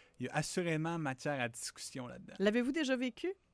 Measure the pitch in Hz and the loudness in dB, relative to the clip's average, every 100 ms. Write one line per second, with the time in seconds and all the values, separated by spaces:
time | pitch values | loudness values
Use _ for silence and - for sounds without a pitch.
0 | - - 123 151 - - 170 156 160 170 | -20 -8 -2 -2 0 0 2 2 0 0
1 | 147 135 151 143 120 120 - - - 135 | -2 -2 -2 0 0 -2 -8 -8 -10 -8
2 | 123 123 - - 202 226 247 302 262 254 | -8 -10 -14 2 4 6 2 2 2 2
3 | 254 - 349 392 _ | 0 -2 -4 -6 _